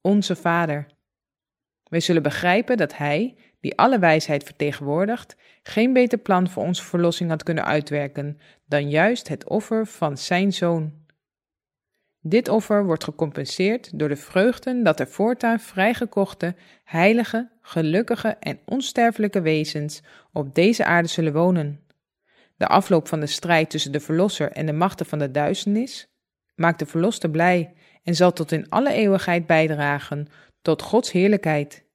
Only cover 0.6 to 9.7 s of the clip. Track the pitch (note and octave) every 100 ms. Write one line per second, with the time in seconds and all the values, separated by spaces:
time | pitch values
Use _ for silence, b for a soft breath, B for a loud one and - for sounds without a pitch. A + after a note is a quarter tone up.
0.6 | E3 D3 C#3+ _ _ _ _ _ _ _
1.6 | _ _ _ E3+ - E3 D3 - F3 F#3+
2.6 | B3 A#3+ D3+ - D3 D3+ B3 _ b b
3.6 | - - A#3+ A#3+ F3 D#3 - C#3+ - -
4.6 | D3 C3+ C#3+ D3+ G3+ - - - b b
5.6 | - - B3 B3+ B3 G#3+ - F#3 F3+ -
6.6 | D3 F3 - F3 E3+ E3 E3+ D#3 - D#3+
7.6 | - D3+ D3+ D3 C#3 C#3+ C#3+ D3 b b
8.6 | _ D3 C#3+ D3+ G3 A#3+ - D#3 - G#3+
9.6 | -